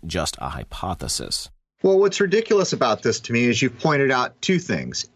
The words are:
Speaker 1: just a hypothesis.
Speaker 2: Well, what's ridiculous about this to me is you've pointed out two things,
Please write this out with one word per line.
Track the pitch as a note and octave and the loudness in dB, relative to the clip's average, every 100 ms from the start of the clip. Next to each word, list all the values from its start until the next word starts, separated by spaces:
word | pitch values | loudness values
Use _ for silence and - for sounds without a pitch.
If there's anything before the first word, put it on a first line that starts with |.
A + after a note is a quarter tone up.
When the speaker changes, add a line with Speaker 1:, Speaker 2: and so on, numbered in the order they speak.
| E2 | -6
Speaker 1:
just | E2+ D2 - | -4 -4 -6
a | C2+ | -10
hypothesis. | C2 - - F#2 F2+ - - G#1 - - _ _ _ | -10 -12 -10 -8 -6 -6 -6 -6 -8 -8 _ _ _
Speaker 2:
Well, | F#3+ F#3+ | 2 4
what's | G3+ F#3 | 4 2
ridiculous | G3 G#3+ A3 G#3 F3+ | 2 2 2 2 2
about | A2+ A#2+ G#2+ | 0 0 2
this | A#2 G#2+ | 0 -2
to | - | -2
me | A#2 A#2+ | 0 2
is | A2+ | 2
you've | C3 - | 0 0
pointed | D#3+ C#3+ C3+ | 0 2 2
out | B2+ A#2+ - | 2 0 -4
two | - F3+ | 0 0
things, | - G#2+ B1+ - - | 0 -6 -4 -8 -10